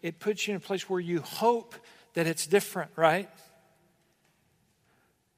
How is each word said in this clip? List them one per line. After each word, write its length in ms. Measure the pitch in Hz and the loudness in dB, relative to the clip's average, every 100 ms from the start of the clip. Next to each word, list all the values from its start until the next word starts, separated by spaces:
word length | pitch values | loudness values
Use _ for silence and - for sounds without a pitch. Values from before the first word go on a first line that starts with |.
it 200 | 170 160 | -8 -6
puts 260 | 208 214 - | -4 -2 -2
you 60 | |
in 60 | 196 | -4
a 20 | |
place 280 | - 190 - | -4 -6 -2
where 120 | 185 | -4
you 200 | 175 170 | -2 -2
hope 540 | - - 220 233 226 - - - _ | -4 0 2 2 -2 -20 -20 -20 _
that 120 | - 165 | -2 -2
it's 200 | 160 147 | -2 2
different, 440 | 196 190 185 147 - | 2 2 -6 -8 4
right? 320 | 160 170 202 - - _ _ _ _ _ _ _ _ _ _ _ _ _ _ _ _ _ _ | 4 4 -2 -14 -20 _ _ _ _ _ _ _ _ _ _ _ _ _ _ _ _ _ _